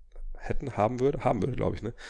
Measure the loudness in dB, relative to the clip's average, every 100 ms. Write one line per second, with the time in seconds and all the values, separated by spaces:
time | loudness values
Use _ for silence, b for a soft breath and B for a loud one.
0 | -12 -10 -8 -8 -2 0 0 2 2 4
1 | 2 2 0 2 0 0 0 0 -6 -8
2 | B